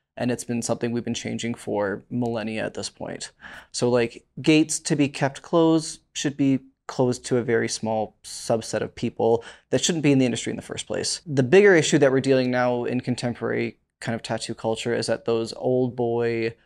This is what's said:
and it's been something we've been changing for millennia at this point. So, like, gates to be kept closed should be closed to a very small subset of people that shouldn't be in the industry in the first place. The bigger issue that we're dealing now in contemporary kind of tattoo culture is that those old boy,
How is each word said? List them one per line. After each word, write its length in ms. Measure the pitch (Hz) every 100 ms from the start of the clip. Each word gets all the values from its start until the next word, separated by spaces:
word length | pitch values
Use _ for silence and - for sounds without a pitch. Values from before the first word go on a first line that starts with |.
| _ -
and 140 | 120
it's 120 | 120
been 200 | - 120
something 280 | 113 117 120
we've 140 | 120 117
been 80 |
changing 400 | 117 117 113 117
for 500 | 117 - 104 101 104 -
millennia 560 | 123 117 117 107 110 104
at 80 |
this 160 | - 104
point. 420 | - - 85 - _ - - -
So, 160 | - 123
like, 340 | 123 117 - _ -
gates 380 | 135 156 160 -
to 160 | - 151
be 120 | 139
kept 360 | - 139 143
closed 580 | - 170 160 160 156 - _
should 220 | - 151 139
be 240 | 139 131 - _ -
closed 360 | - 123 120 -
to 120 | 127
a 60 |
very 260 | 113 117 113
small 480 | - 110 110 107 _
subset 580 | - - - 113 - 110
of 140 | 110 -
people 500 | 117 - 113 117 - - -
that 140 | 131
shouldn't 200 | - 170
be 80 | 143
in 60 | 139
the 80 | 127
industry 240 | 117 -
in 80 | 117
the 60 |
first 240 | - - -
place. 340 | 90 - - -
The 160 | 131
bigger 320 | 123 185 208 170
issue 240 | - 156
that 120 | 135
we're 80 | 135
dealing 300 | 135 131 123
now 340 | 123 123 123
in 180 | 120 123
contemporary 760 | - 120 123 113 117 117 117 - _ -
kind 120 | -
of 80 | 113
tattoo 320 | - 113 -
culture 400 | 113 113 113 120
is 140 | 117 117
that 160 | 113
those 300 | - 113 113
old 420 | - 127 127 127 123
boy, 580 | 120 117 117 117 113 -